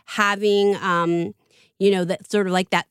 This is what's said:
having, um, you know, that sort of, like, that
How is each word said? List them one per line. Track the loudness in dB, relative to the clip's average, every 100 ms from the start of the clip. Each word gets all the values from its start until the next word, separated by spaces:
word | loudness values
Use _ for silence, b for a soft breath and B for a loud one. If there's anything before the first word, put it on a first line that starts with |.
| b
having, | -2 -2 0 0 2 2 0
um, | 0 0 0 -2 -4 -10 b b b b
you | 0
know, | 2 0
that | -6 -4
sort | -2 0
of, |
like, | -2 0
that | -2 -4